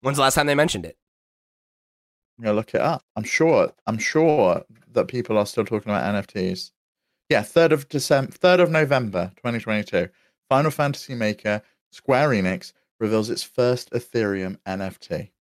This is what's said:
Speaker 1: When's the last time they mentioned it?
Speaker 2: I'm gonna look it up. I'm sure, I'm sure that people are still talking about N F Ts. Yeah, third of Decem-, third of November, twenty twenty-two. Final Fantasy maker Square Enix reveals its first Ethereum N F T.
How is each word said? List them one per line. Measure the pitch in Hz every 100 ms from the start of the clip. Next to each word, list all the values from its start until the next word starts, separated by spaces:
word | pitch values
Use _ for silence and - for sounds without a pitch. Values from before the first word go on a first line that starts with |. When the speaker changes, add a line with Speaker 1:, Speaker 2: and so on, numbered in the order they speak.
| 131
Speaker 1:
When's | 139
the |
last | 135 156
time | 147
they |
mentioned | 143 151 101 82
it? | - _ _ _ _ _ _ _ _ _ _ _ _ _ _
Speaker 2:
I'm |
gonna | 113 104
look | 110
it | -
up. | 151 - _ -
I'm |
sure, | 110 - 160 131 87 _ -
I'm | 113
sure | - 156 165 151 95 85 - 107 _
that | 117 92
people | 123 - 107
are | 104
still | -
talking | 104 110 104
about | 104 73
N | 101
F | 98
Ts. | 104 92 92 - _ _ _ _ _ _
Yeah, | 131
third | 101 - 165
of | 156 -
Decem-, | 147 - 143 135
third | - 180 180
of | 170
November, | 160 147 135 117 92 92 _
twenty | 120 117
twenty-two. | 113 107 104 92 87 _ _ _ _
Final | 135 156
Fantasy | 139 143 - - 123
maker | 107 104 107 104 _ _ _
Square | - - 127 147
Enix | 117 92 92 - _ _ _
reveals | 110 110 110
its | -
first | - - 123 123 -
Ethereum | 117 - 120 104 98 95 98
N | - 95
F | 95 -
T. | - 80 104 _